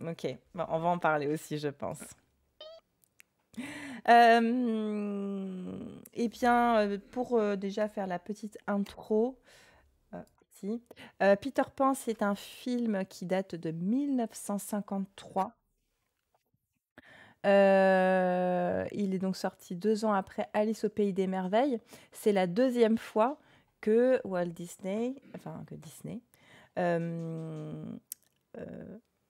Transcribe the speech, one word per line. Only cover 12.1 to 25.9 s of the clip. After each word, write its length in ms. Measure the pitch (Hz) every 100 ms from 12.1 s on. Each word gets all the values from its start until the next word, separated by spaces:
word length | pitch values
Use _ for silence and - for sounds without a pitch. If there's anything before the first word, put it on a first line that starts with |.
| 214
un 120 | 202
film 680 | 202 - - 254 240 226 196 196
qui 200 | - 175
date 280 | 185 190
de 160 | 165 170
mille 440 | 165 185 254 285 254
neuf 160 | 220
cent 260 | - - 202
cinquante-trois. 960 | - 208 - 196 190 - - 190 208 _ _ _ _ _ _ _ _ _ _ _ _ _ _ - - - - _ 202
Euh, 1400 | 196 196 196 190 185 185 185 185 180 180 180 175 185 190
il 220 | - 196
est 40 | 185
donc 160 | 190
sorti 400 | 185 190 - -
deux 300 | 175 208 214
ans 80 | 220
après 380 | 202 - - -
Alice 320 | 214 214 214
au 60 | 208
Pays 240 | - 202
des 120 | 185 190
Merveilles. 540 | 190 185 214 285 226 _ - -
C'est 200 | - 220
la 140 | 196 185
deuxième 520 | 185 262 240 220 226
fois 400 | - 214 240 302 _ _ _ _
que 400 | 214 226 254 254
Walt 200 | 190 180 175
Disney, 640 | 165 175 - 190 214 247 277 -
enfin, 300 | 180 156 160 156
que 80 |
Disney, 460 | 156 156